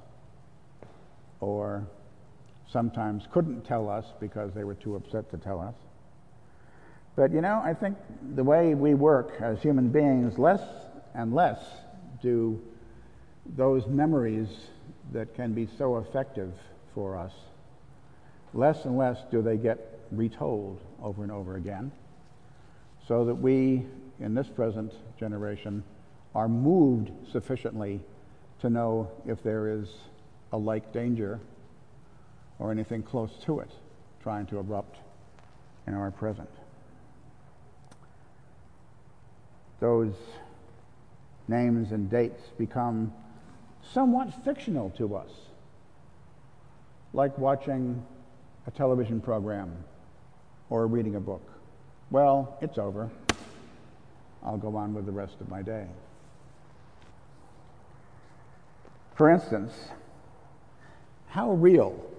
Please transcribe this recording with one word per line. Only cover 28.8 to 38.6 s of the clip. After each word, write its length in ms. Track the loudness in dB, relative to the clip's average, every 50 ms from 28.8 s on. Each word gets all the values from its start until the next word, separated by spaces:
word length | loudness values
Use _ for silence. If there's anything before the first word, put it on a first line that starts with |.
| 2 2 2 0 0 -4 -6 -10 -6 -6
if 160 | -6 -2 -2
there 260 | -2 0 0 0 -2
is 180 | -2 -2 -4 -8 -10 -16 -18 -20 -20 -20 -20 -20 -20 -20 -12 -6
a 60 | -4 -2
like 340 | 0 0 0 -2 -4 -4 -6
danger 460 | -4 0 0 0 0 0 -4 -4 -8 -10 -14 -18 -20 -20 -20 -20 -20 -20 -20 -20 -20 -20 -20 -20 -20 -20 -20 -20 -20 -20 -20 -12 -6
or 120 | -4 -2
anything 320 | -2 -2 -2 -4 -4 -6 -6
close 280 | -4 -4 -2 -2 -4 -6 -8 -4
to 160 | -2 -2 -2
it 100 | -4 -8 -14 -18 -20 -20 -20 -20 -20 -20 -20 -10
trying 240 | -6 -6 -4 -4 -4
to 120 | -6 -6 -6
erupt 400 | -4 -4 -4 -6 -6 -8 -12 -18 -20 -20 -20 -20 -20 -20 -20 -20 -20 -20 -20 -20 -20 -20 -20 -12 -8
in 80 | -6 -4
our 180 | -2 -4 -4
present. 380 | -4 -4 -4 -4 -4 -6 -10 -14 -18 -20 -20 -20 -20 -20 -20 -20 -20 -20 -20 -20 -20 -20 -20 -20 -20 -20 -20 -20 -20 -20 -20 -20 -20 -20 -20 -20 -20 -20 -20 -20 -20 -20 -20 -20 -20 -20 -20 -20 -20 -20